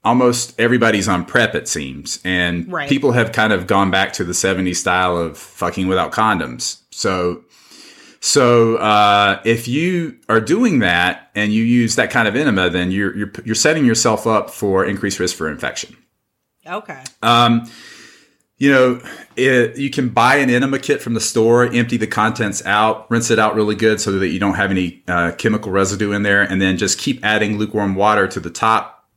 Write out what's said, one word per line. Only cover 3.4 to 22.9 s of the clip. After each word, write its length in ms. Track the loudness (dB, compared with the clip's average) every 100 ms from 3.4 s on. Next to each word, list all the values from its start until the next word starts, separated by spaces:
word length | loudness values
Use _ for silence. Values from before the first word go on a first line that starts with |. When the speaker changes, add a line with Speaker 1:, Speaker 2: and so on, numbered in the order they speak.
| 0
Speaker 1:
of 140 | 0 0
gone 240 | 0 2
back 220 | 0 -2
to 100 | -4
the 80 | -6
seventies 460 | -2 -2 -2 -2 -2
style 360 | -2 0 0 -2
of 180 | -4 -8
fucking 500 | -20 -6 -6 -4 -2
without 240 | 0 -2
condoms. 680 | 0 0 0 -4 -8 -12 -12 _
So, 540 | -6 -4 -2 -4 -6 _ _ _ -20 -20 -20 -20 _
so, 560 | -2 2 4 6 4 2
uh, 640 | 2 4 4 4 2 2
if 240 | 0 -2 -2
you 480 | -2 0 -2 -4 -10 0
are 100 | 0
doing 380 | 2 0 2 2
that 520 | 2 2 0 -2 _
and 180 | -4 0
you 100 | 0
use 340 | 2 2 2 0
that 140 | 0
kind 160 | 0 0
of 80 |
enema, 360 | 0 0 2 0
then 200 | 0 -2
you're, 240 | -2 -2
you're, 180 | -4 -8 -10
you're 100 | -8
setting 300 | 0 0 2
yourself 420 | 2 2 0 0 0
up 240 | -2 -2
for 340 | -6 -2 0 0
increased 340 | -2 -6 -4
risk 160 | -4 -4
for 120 | -8
infection. 440 | -6 -8 -8 -14 -18 _ _ _ _ _ _ -12
Speaker 2:
Okay. 360 | -12 -12 -18 -18 _
Speaker 1:
Um, 480 | 2 4 4 2 -2 -20 -20 -20 -20 -20 _ _ _ _
you 140 | 2
know, 300 | 4 4 0 -10 -20 -14 0
it, 400 | 2 4 2 -2
you 140 | -4
can 180 | -2 0
buy 280 | 2 4 4
an 120 | 2
enema 300 | 0 0 -2
kit 240 | -2 -4
from 100 | -2
the 80 | -4
store, 440 | -2 2 4 4 4
empty 240 | 0 0 -2
the 80 | -2
contents 580 | 0 0 0 -4 -4
out, 460 | -2 2 2